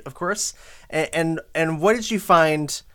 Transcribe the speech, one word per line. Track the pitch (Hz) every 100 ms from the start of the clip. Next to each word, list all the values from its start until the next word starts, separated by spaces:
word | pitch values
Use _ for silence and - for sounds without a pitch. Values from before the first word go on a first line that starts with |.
| 135
of |
course. | - 175 208 - - - - -
And, | 156 160
and, | 160 165 160 -
and | 151 160 156
what | 190 233
did | 220
you | 214
find, | - 170 156 151 147 - -